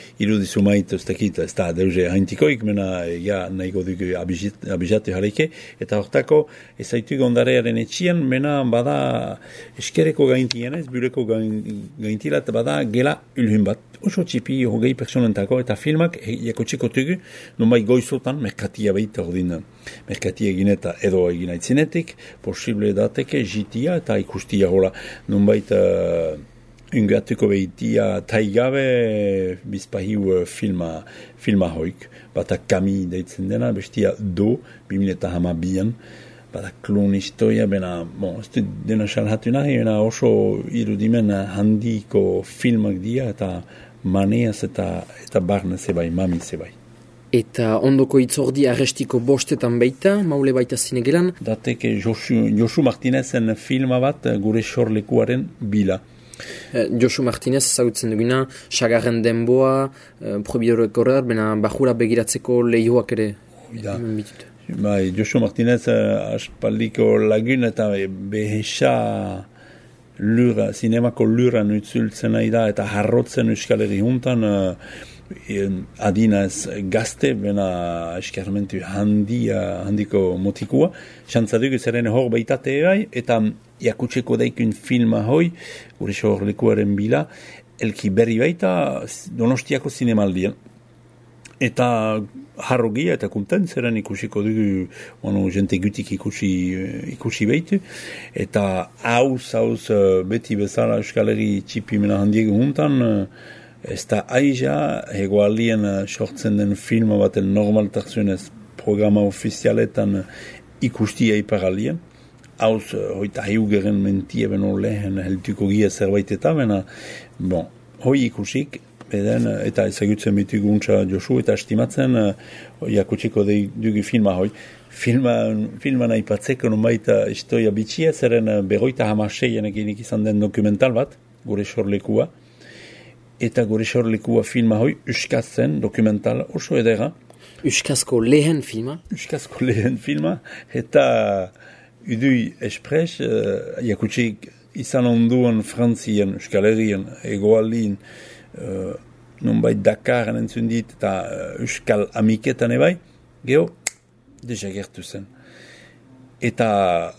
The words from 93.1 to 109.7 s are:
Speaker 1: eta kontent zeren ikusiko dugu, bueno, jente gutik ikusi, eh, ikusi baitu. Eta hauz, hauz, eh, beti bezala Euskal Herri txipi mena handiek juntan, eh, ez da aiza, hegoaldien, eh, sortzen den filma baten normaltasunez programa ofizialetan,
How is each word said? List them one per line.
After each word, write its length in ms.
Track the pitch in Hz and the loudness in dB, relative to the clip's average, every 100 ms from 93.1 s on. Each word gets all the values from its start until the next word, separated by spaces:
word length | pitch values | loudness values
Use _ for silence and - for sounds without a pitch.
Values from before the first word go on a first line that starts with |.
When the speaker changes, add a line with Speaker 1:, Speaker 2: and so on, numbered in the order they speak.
Speaker 1:
eta 140 | 151 101 | -2 -4
kontent 400 | 104 98 190 170 | -6 -2 0 0
zeren 280 | 139 120 110 | -2 -2 -2
ikusiko 420 | - 98 101 107 | -4 -8 -6 -4
dugu, 460 | 104 110 101 95 90 - - - | -2 0 0 0 -4 -10 -20 -10
bueno, 220 | 104 98 95 | -4 -2 0
jente 280 | 95 95 113 | 0 0 0
gutik 340 | 101 104 - | -2 -4 -6
ikusi, 380 | 98 101 - 98 92 90 | -6 -6 -2 0 0 0
eh, 380 | 92 95 - - | -2 -6 -8 -10
ikusi 340 | - 117 - 107 | -8 -6 -2 0
baitu. 320 | 147 170 196 - - - - - | 0 0 -2 -4 -16 -14 -16 -12
Eta 300 | - 98 107 98 92 90 - | -8 -2 0 0 -2 -4 -6
hauz, 520 | 120 120 135 127 - | 0 2 2 0 -4
hauz, 360 | 113 117 113 - | 0 0 -2 0
eh, 320 | 104 98 92 | 2 4 4
beti 320 | 92 113 - 104 | 0 -4 -2 -2
bezala 400 | 101 - 113 110 | -2 0 0 0
Euskal 320 | 107 - 107 | -2 0 0
Herri 340 | 107 107 101 | 2 0 -2
txipi 360 | - 117 - 107 | -4 -8 -2 0
mena 200 | 104 101 | 2 2
handiek 280 | 101 110 110 | 2 4 4
juntan, 540 | 104 139 143 151 135 | 2 2 2 2 2
eh, 240 | 117 104 95 - - - - - | 2 0 -2 -8 -20 -20 -20 -16
ez 220 | - - | -10 -8
da 220 | - 107 - | -2 -2 0
aiza, 460 | 123 143 127 131 147 147 - - | 2 2 2 0 0 -2 -4 -6
hegoaldien, 760 | 101 98 104 104 110 117 110 104 | -4 2 4 4 4 2 2 0
eh, 180 | 98 98 | -2 -4
sortzen 520 | - 117 - 113 104 | -6 -8 -4 0 0
den 160 | 101 101 | 0 -2
filma 400 | - 113 113 101 | 0 2 2 4
baten 380 | 101 107 98 | 2 2 2
normaltasunez 960 | 101 104 107 101 101 - 110 101 92 - - - - | 2 4 2 2 -2 -6 -2 0 -2 -6 -20 -20 -8
programa 460 | - 104 107 104 | -2 2 4 4
ofizialetan, 920 | 101 - 113 - 113 | 2 0 -6 -2 0